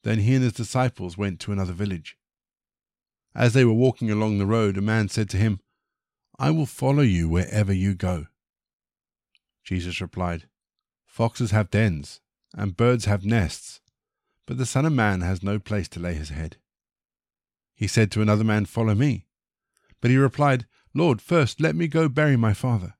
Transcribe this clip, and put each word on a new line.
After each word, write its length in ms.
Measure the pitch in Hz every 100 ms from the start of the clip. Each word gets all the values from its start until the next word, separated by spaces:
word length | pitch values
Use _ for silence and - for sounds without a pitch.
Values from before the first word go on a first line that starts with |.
Then 180 | 110 110
he 140 | 104
and 80 | 131
his 120 | 127
disciples 640 | - 110 127 127 - 92 87
went 200 | 101 87
to 120 | -
another 220 | 98 92
village. 420 | 87 104 90 76 _ _ _ _ _ _ _ _ _ _ _ _
As 200 | 110 120
they 120 | 123
were 80 | 123
walking 380 | 110 127 - 113
along 280 | 107 110 101
the 80 | 98
road, 300 | 113 104 98
a 40 |
man 280 | 104 110 104
said 220 | - 107
to 80 | 92
him, 220 | 110 98 _ _ _ _ _ _ _ -
"I 100 | 135
will 160 | 160 143
follow 360 | - 131 143
you 260 | 131 87 82
wherever 440 | 85 92 107 98
you 220 | 95 98
go." 320 | 95 90 87 78 _ _ _ _ _ _ _ _ _ _ _ _ _
Jesus 380 | - 92 87 85
replied, 480 | 90 - 90 82 _ _ _ _ _ _ _
"Foxes 460 | - 117 - 117
have 180 | 107 98
dens, 500 | 104 110 78 69 - _ _ _
and 220 | - 101 92
birds 280 | 120 123
have 200 | 101 101
nests, 560 | 98 113 85 - - - _ _ _ _ _ _ -
but 120 | 123
the 80 | 127
Son 180 | 131
of 80 | 156
Man 280 | 139 107 95
has 240 | 90 92
no 160 | 95 104
place 260 | - 107 82
to 100 | 87
lay 140 | 87
his 160 | 80 73
head." 260 | 71 80 - _ _ _ _ _ _ _ _ _ _ _ _
He 100 | 107
said 240 | - 107
to 120 | 107
another 200 | 107 107
man, 220 | 110 107
"Follow 320 | 101 - 110 104
me." 320 | 143 107 _ _ _ _ _ _ _ _
But 100 | 120
he 60 | 131
replied, 500 | 135 - 143 127 - _ _
"Lord, 300 | 135 170 117
first 380 | - 175 131 -
let 160 | 156 156
me 100 | 170
go 220 | 160 156
bury 280 | 131 151 127
my 180 | 113
father." 420 | 101 127 113 90